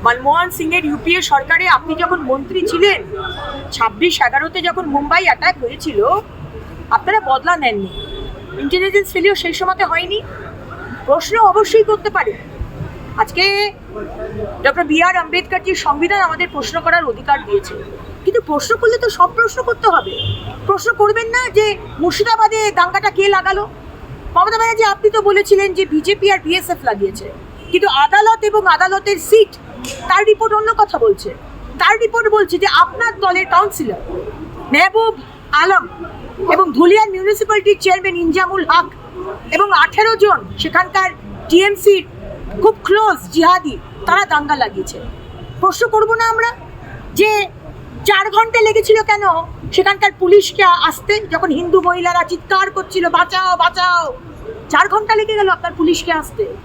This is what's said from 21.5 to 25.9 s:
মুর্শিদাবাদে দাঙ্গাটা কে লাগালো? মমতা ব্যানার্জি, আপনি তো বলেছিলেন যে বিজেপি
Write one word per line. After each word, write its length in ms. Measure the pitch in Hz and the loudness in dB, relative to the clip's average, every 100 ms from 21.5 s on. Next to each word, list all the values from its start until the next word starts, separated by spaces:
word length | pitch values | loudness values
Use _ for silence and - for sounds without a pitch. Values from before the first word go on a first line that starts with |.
| 403 427 403 - - | 2 2 -2 -10 -2
মুর্শিদাবাদে 720 | 330 - 415 440 427 440 427 | -2 0 0 4 2 2 0
দাঙ্গাটা 380 | 403 359 392 403 | 2 0 2 -2
কে 200 | 381 392 | 2 2
লাগালো? 360 | 392 370 381 - - - - - - - - | 2 0 -2 -4 -10 -18 -18 -16 -14 -2 2
মমতা 220 | 370 453 | 2 2
ব্যানার্জি, 260 | 453 440 | 0 2
আপনি 260 | 440 392 427 | 0 2 2
তো 120 | 440 | 2
বলেছিলেন 520 | 403 392 403 392 392 | 2 2 4 4 4
যে 120 | 359 | -2
বিজেপি 460 | 381 | -2